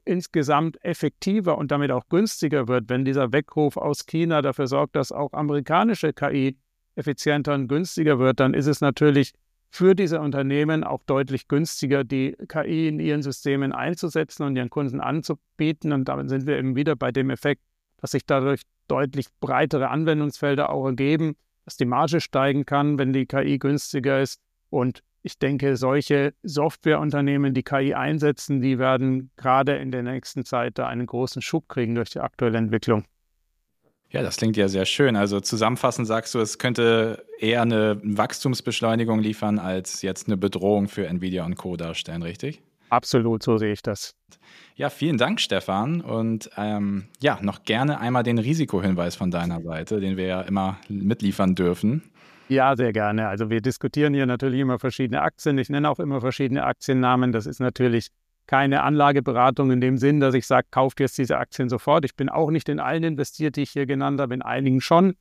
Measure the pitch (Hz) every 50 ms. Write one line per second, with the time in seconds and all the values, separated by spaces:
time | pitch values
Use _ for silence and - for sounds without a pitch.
0 | - - 180 180 165 - - 165 143 143 147 143 160 165 - - - 185 165 -
1 | - 147 - - - 196 202 220 180 175 151 - 151 127 147 143 143 139 131 123
2 | - - 160 175 220 214 - - 170 147 156 143 123 110 127 123 110 120 123 127
3 | 135 135 135 143 135 117 117 151 - - - 156 151 143 - - - 147 143 -
4 | - - - 160 170 170 160 151 139 143 131 - 139 123 139 139 147 - - 151
5 | 127 - - - 147 135 - - 151 147 147 143 127 - 156 180 214 233 208 -
6 | - 156 - - 143 143 143 139 131 135 135 _ _ _ _ _ _ _ - -
7 | - 156 135 - - 151 147 147 127 151 143 139 135 113 139 156 180 170 - 175
8 | 160 151 143 123 131 131 120 - 135 131 - - 135 151 143 - 151 139 127 -
9 | 151 147 139 143 131 - - _ _ _ _ _ _ _ - - 180 185 190 175
10 | 196 156 165 160 151 143 - 139 135 135 139 147 151 156 160 156 - - 139 -
11 | - - 139 135 139 127 135 123 - - 143 143 165 - - - 156 131 139 139
12 | 131 110 139 131 131 143 - - - - - 160 - - 165 160 160 156 151 151
13 | 160 156 147 151 139 139 127 - - 143 139 139 139 135 131 123 123 151 175 -
14 | - 165 - 160 156 - - - 151 139 135 127 123 120 - 151 143 131 120 139
15 | - 127 139 160 - - 156 - _ _ _ - 156 156 156 - - 151 147 135
16 | 131 135 135 139 139 131 135 135 131 147 143 135 131 135 127 127 147 156 147 117
17 | 131 123 117 135 131 135 147 - - 147 139 - _ _ _ _ _ _ _ -
18 | - - - 135 - - 143 135 131 139 139 - - _ _ _ _ - 143 131
19 | 143 135 139 139 - - _ - - 139 127 131 156 151 160 139 131 120 123 151
20 | 160 160 156 151 147 147 - - 156 143 139 135 143 - 147 143 131 135 131 127
21 | 135 143 156 156 160 156 147 _ _ _ _ _ - - - - 135 120 123 135
22 | 160 143 165 160 - - - 135 135 139 135 147 139 - 143 143 143 147 147 139
23 | 135 131 131 135 127 - - 139 139 143 143 131 - 139 143 143 - - - 143
24 | 123 139 135 135 135 - - _ _ _ _ _ _ - - 139 123 127 117 -
25 | _ _ _ _ - - - - 139 135 143 131 143 139 135 117 131 127 135 147
26 | 135 - 143 143 139 139 - _ - 190 139 147 147 160 - - - 165 151 147
27 | 151 151 139 143 139 139 139 139 139 139 131 131 120 - 143 135 135 139 - -
28 | 131 147 156 156 151 147 139 - - - 143 135 123 135 131 117 131 131 131 123
29 | 131 131 131 131 131 - _ - 127 131 127 135 139 143 139 139 139 131 127 127
30 | 120 123 131 131 - - - 143 123 - 131 123 120 123 110 - 123 123 123 120
31 | 123 - - 120 131 123 - 131 - - - 160 - - - 131 120 113 117 120
32 | 113 - - - - - - - 123 117 113 117 113 107 110 110 - - 113 107
33 | - _ _ _ _ _ _ _ _ _ _ _ _ _ _ _ _ _ _ _
34 | _ _ - - - - - - 113 113 107 107 101 98 95 95 95 - - -
35 | 143 131 113 101 101 101 101 101 98 - 120 107 110 110 123 - - 127 - -
36 | 120 110 110 113 - - - 120 110 104 - - - 123 113 117 117 117 113 113
37 | 110 113 107 - - - - - 110 110 117 120 117 117 113 110 107 107 104 104
38 | - 107 104 104 107 127 - - - 139 123 - - 123 110 - 120 113 113 117
39 | 117 113 110 110 107 107 107 - 110 104 104 104 87 92 92 95 92 - - -
40 | - 95 92 - - - 104 92 98 98 - 90 90 101 107 104 98 101 - 104
41 | 95 - 90 87 92 92 92 90 82 85 87 - - 92 87 82 85 82 82 -
42 | - 82 82 85 82 85 85 - - 139 156 - _ _ _ _ _ - 120 120
43 | - - - 123 113 117 113 107 - 123 113 107 110 104 104 - - - 101 -
44 | - - - _ _ _ - _ _ - - - - - _ - 139 143 - -
45 | 143 151 151 110 127 156 214 - - - 101 92 - - 95 98 110 139 170 175
46 | - 120 117 113 113 113 113 107 - - - - 104 107 107 104 101 101 101 98
47 | 98 - _ - 139 147 117 - 101 101 95 - - - 107 117 135 147 147 -
48 | 110 120 127 127 113 123 117 113 107 127 160 165 147 - - 90 95 95 92 87
49 | 85 87 - - 98 90 85 85 87 87 85 82 82 85 80 80 82 - 110 104
50 | 98 95 95 95 92 92 92 92 92 92 98 98 95 95 95 - - - 104 98
51 | 95 101 113 - 107 98 95 - 98 92 92 92 90 87 90 - - 107 131 156
52 | - - _ _ - - - - _ - 131 131 131 135 135 117 131 117 104 110
53 | 104 104 104 110 110 104 95 104 113 107 113 113 104 131 120 - - 131 - 147
54 | 147 151 139 139 135 123 123 113 135 135 123 135 139 131 127 120 - 127 - -
55 | 131 117 101 71 76 - - - - 156 139 135 127 - 143 143 147 151 143 -
56 | 175 147 139 131 117 131 127 - 139 123 131 143 127 131 123 - - - 135 127
57 | 127 123 127 127 127 123 113 113 104 151 143 - 131 123 - - 127 123 117 117
58 | - - _ _ _ _ _ _ _ - 143 135 139 139 139 143 135 139 151 147
59 | 143 143 143 139 123 143 120 120 123 135 135 - 139 131 127 123 123 127 135 123
60 | 131 143 147 147 139 131 127 127 - - 135 127 - - - 131 131 135 - -
61 | 139 123 - - 131 113 147 127 127 - - - 131 120 123 113 - 147 147 160
62 | 139 - - - 139 139 - 156 165 147 160 160 - - 147 151 139 127 156 165
63 | 165 165 156 135 139 - - - 151 151 - 147 143 - - 143 139 127 139 135
64 | 139 139 143 139 139 120 123 131 - 113 120 131 139 131 127 135 - - 165 170
65 | 190 190 180 _